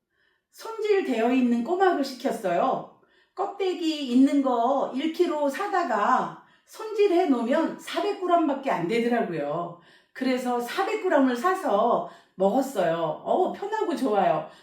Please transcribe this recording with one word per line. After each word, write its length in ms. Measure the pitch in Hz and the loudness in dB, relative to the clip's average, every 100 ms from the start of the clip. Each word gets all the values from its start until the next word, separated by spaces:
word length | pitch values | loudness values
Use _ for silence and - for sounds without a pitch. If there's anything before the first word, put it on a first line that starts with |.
| _ _ _ _ _ | _ _ _ _ _
손질되어 800 | - 453 440 415 392 262 226 226 | -16 -12 -6 0 0 2 0 2
있는 320 | 262 247 233 | 2 2 0
꼬막을 400 | 233 359 381 294 | 0 2 2 2
시켰어요. 960 | 269 - 247 - 190 170 262 - - _ _ _ _ | -2 -4 -6 -4 -2 0 0 -2 -8 _ _ _ _
껍데기 760 | - 392 - 381 349 320 302 269 | -8 -8 -4 -4 -2 -4 -4 0
있는 300 | 240 277 285 | 4 4 4
거 500 | 269 240 233 277 190 | 2 0 0 0 -2
일 200 | 247 320 | -4 -4
킬로 360 | 320 349 302 285 | 0 0 0 -2
사다가 960 | - 403 381 285 220 214 254 202 - - _ _ | -2 -2 -2 0 0 2 2 0 -8 -20 _ _
손질해 640 | - 440 427 403 339 359 | -14 -6 2 4 4 4
놓으면 520 | 247 226 302 320 - | 2 2 0 0 -4
사백 400 | - 320 403 392 | -8 -4 -4 -2
그램밖에 500 | 359 349 311 277 269 | 2 2 2 0 -2
안 160 | 170 170 | -2 0
되더라고요. 920 | 233 233 233 185 160 143 160 175 - - - _ | 0 0 0 -2 -4 -4 -4 -6 -10 -20 -20 _
그래서 460 | - 254 254 247 240 | -6 -2 -2 -2 -4
사백 440 | 240 - 392 427 | -4 -2 -2 -2
그램을 320 | 370 294 262 240 | 2 4 4 2
사서 720 | 359 381 285 202 233 190 - - _ - | 0 0 0 2 4 2 -2 -12 _ 0
먹었어요. 840 | 196 240 269 262 165 165 165 - | 2 2 0 0 0 0 -2 -4
어, 300 | - 302 370 | -2 0 0
편하고 420 | - 403 440 392 262 | -2 -6 -4 -2 -2
좋아요. 540 | 254 202 175 160 - - | 0 2 2 0 -4 -14